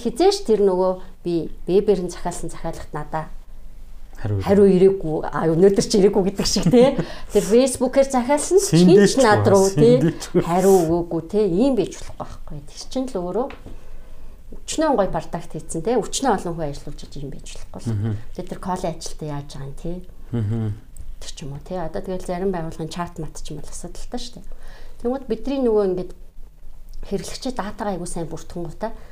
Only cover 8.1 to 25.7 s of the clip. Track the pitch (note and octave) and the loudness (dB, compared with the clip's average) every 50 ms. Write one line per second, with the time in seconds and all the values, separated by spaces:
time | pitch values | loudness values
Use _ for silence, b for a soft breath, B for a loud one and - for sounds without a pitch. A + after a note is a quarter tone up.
8.1 | - B3+ A#3 B3 C#4+ D4 D4 - F4+ G4 - - - E3 F3+ F#3 F4 G#3 G3+ F#3 | 2 0 2 2 2 0 2 4 4 4 4 6 6 8 8 10 10 10 8 8
9.1 | - - C4 A3 G#3 - G#2 - F#3+ G3 G3 G3 F#3+ - - A#3 B3 B3+ - E3 | 6 6 6 6 6 6 6 6 6 6 6 6 6 6 6 8 8 6 4 2
10.1 | D#3 - - - - F3+ E3 E3 E3+ F#3 F#3 G3 F#3+ F#3 E3 D#3+ E3 F3 E3+ - | 0 -2 -4 -2 0 0 2 2 2 4 6 8 8 8 6 4 2 0 0 -2
11.1 | - E3 D#3 - - G#3 G#3+ G3 E3 F3+ B3 C#4+ C4 G#3 E3+ - - - - - | -4 -6 -4 -2 0 2 2 2 4 4 4 4 4 2 0 -2 -4 -8 -10 -10
12.1 | - - - - - - - - E3 D3 C#3+ - - - - - - B3+ C4 B3+ | -10 -10 -10 -10 -10 -10 -10 -10 -10 -10 -12 -12 -14 -14 -12 -8 -6 -4 -4 -4
13.1 | - F#3+ F3 F3 F3+ G#3 C4 C#4+ - b b b b b b b b b b b | -4 -4 -4 -4 -2 -2 -2 -4 -6 b b b b b b b b b b b
14.1 | b b b b b b - - - - - - - - D#4+ D#4 C4+ G#3+ G3 F3+ | b b b b b b -14 -14 -12 -12 -10 -6 -2 0 0 2 2 2 2 2
15.1 | F3 E3+ D#3+ - - E3+ D#3+ - - D#3+ D3+ - - E3 D#3+ - B3 A#3+ - - | 0 -2 -4 -6 -6 -8 -8 -8 -10 -10 -8 -6 -6 -4 -2 0 0 0 0 -2
16.1 | - - - C4+ G#3 F3+ - F3+ E3 E3 D#3+ C#3+ C#3+ - - - - - - - | -4 -2 0 0 0 0 -2 -4 -6 -4 -6 -6 -6 -8 -8 -10 -10 -10 -12 -12
17.1 | - D3+ C#3 C3+ C#3+ D#3+ - - - - - - - - - - A#2 G2+ G2+ A#2 | -10 -10 -10 -8 -10 -10 -12 -12 -10 -10 -10 -10 -10 -8 -4 -4 -2 -2 -2 -2
18.1 | G#2+ A2 - - - - F3+ - F3+ - - F#3 F3+ F#3 F#3 F3 D#3+ - - - | -4 -4 -6 -8 -8 -8 -8 -8 -10 -8 -6 -4 -4 -4 -4 -4 -6 -6 -6 -8
19.1 | - - D#3+ D3+ D3 C#3+ C#3+ - - D3 C#3 C#3 C#3+ - - E3+ F3 F3+ F3+ - | -8 -6 -6 -8 -8 -8 -8 -10 -10 -10 -10 -10 -10 -8 -6 -6 -6 -8 -8 -12
20.1 | - - - - - A#2+ A2 G2+ A2+ A2+ A2 G#2+ G#2 A2 - - - - - - | -14 -14 -10 -6 -4 -4 -2 -2 -2 -2 -2 -4 -4 -6 -10 -14 -12 -10 -8 -8
21.1 | - - - - - - E3+ C#3 C#3 C#3+ - - F#3 F#3 E3 D#3 - G#3 G3+ G3 | -8 -8 -10 -10 -10 -10 -10 -10 -10 -10 -10 -8 -6 -6 -6 -4 -6 -6 -6 -4
22.1 | F#3 F3+ - - F#3 F3 F#3+ G3 F#3 E3+ D#3+ D#3+ D#3 - E3 D#3 - F3+ F3 E3+ | -6 -6 -4 -4 -4 -2 -2 -2 -2 -2 -4 -6 -6 -8 -8 -8 -6 -6 -8 -8
23.1 | - - D#3 D3 - - - - D#3 D3+ C#3+ - - - - D#3 - - - - | -8 -8 -8 -8 -8 -8 -8 -8 -8 -8 -8 -8 -8 -8 -10 -10 -8 -8 -6 -6
24.1 | - A#3+ - - - - - b b b b b b b b b b - - A#3+ | -6 -6 -6 -8 -10 -10 -10 b b b b b b b b b b -4 -4 -2
25.1 | B3+ C4+ C4 - G#3+ A3+ - - C#4+ C#4 C4 A#3 | -2 -2 -4 -4 -4 -4 -2 -2 -2 0 2 2